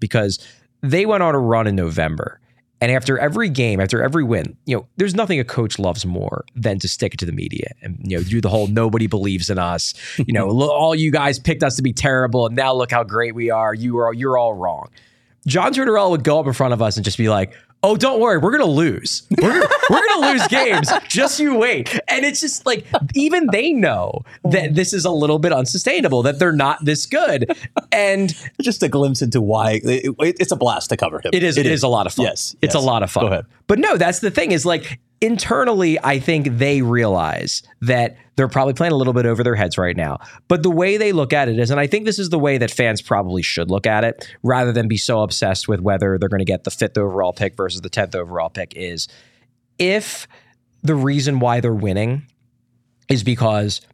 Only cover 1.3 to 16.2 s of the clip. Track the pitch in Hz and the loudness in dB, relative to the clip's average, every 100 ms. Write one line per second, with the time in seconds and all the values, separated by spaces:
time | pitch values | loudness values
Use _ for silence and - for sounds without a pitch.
1.3 | 139 117 113 107 98 85 80 78 78 - | 2 2 2 2 0 0 0 -2 -4 -8
2.3 | - _ _ _ _ 120 127 120 131 147 | -12 _ _ _ _ 0 0 0 0 0
3.3 | 196 220 135 120 95 95 117 127 165 123 | 0 -2 0 0 0 0 0 0 0 0
4.3 | 104 - - - 120 - - 202 185 202 | -2 -4 -8 -6 -4 -4 -4 -2 -2 -2
5.3 | 156 120 - 110 - 92 85 92 90 - | -2 -2 -2 -4 -2 -4 -2 -4 -4 -6
6.3 | - - 120 113 98 - - 104 - 85 | -8 -10 -6 -4 -2 -4 -4 -6 -4 -6
7.3 | - - - - - - 87 95 90 90 | -6 -8 -8 -10 -12 -12 -10 -6 -4 -2
8.3 | 113 107 110 101 107 113 110 110 101 101 | 0 2 2 2 2 2 2 0 0 -2
9.3 | 95 87 95 87 85 - - - - 123 | -2 -2 -2 -2 -2 -6 -8 -8 -6 -2
10.3 | 110 98 117 147 147 160 160 156 135 143 | 0 2 2 2 2 2 2 2 2 0
11.3 | 135 165 156 143 127 131 117 143 131 127 | 0 -2 0 0 0 -2 0 0 2 2
12.3 | 123 113 123 131 131 120 120 110 107 117 | 2 0 0 0 0 0 0 0 -2 -2
13.3 | 113 117 110 110 110 123 120 117 117 135 | -2 -2 0 0 -2 -2 0 0 -2 0
14.3 | 123 117 101 90 76 - - _ _ _ | 2 2 0 -4 -6 -10 -20 _ _ _
15.3 | _ 143 156 208 262 226 214 190 165 | _ -2 0 0 0 2 2 2 2